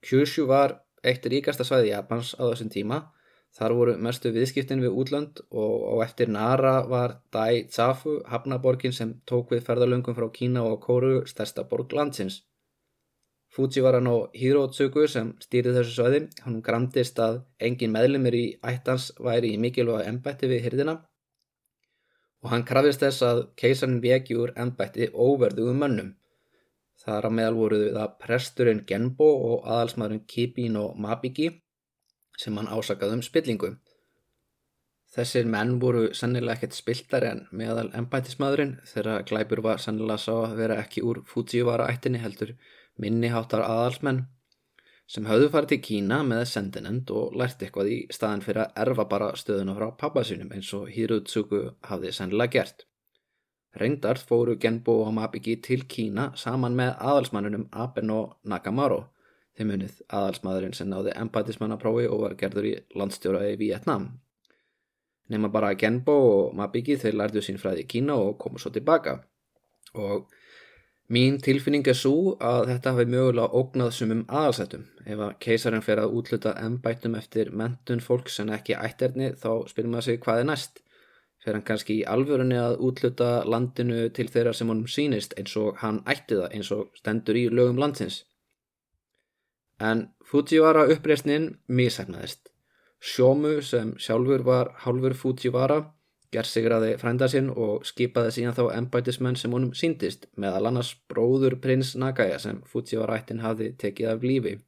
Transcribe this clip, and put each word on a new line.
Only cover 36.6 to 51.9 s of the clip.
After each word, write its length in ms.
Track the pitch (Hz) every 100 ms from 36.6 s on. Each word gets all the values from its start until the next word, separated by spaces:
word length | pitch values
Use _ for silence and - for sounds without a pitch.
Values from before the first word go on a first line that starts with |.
| -
spiltari 540 | - - 123 - 131 117
en 120 | 113 -
meðal 380 | 92 113 113 113
embættismaðurinn, 840 | 113 120 165 131 - 139 143 143 131 -
þeirra 300 | - 107 110
glæpur 380 | 98 107 107 110
var 200 | 110 107
sennilega 340 | - 107 110 107
sá 140 | -
að 220 | 113 113 110
vera 200 | 113 107
ekki 220 | 107 - 117
úr 140 | 110 -
Fujiwara-ættinni, 920 | - 117 120 120 117 117 123 131 123
heldur 320 | 113 101 113 123 _ - _ -
minniháttar 640 | 110 113 117 117 117 107
aðalsmenn 600 | 113 113 120 127 143 131 127 _ _ _ _ _ _ _ _
sem 180 | - 107
höfðu 220 | 107 143
farið 160 | 156 -
til 100 | 147 -
Kína 380 | 107 98 131 143
með 220 | 113 120
sendinefnd 640 | - 101 98 107 117 127
og 220 | 104 - -
lært 240 | 123 127
eitthvað 300 | 92 - 101
í 60 | 117 - -
staðinn 260 | 110 104
fyrir 220 | 98 104
að 180 | 110 - 117
erfa 180 | 123 101
bara 180 | 101 107 -
stöðuna 380 | - 101 95 98
frá 80 | 110 117
pabba 220 | 151 147 110
sínum 240 | 87 95 98
eins 160 | 95
og 160 | 101 98
Hirotsugu 720 | 113 113 110 98 - 101 101 - - -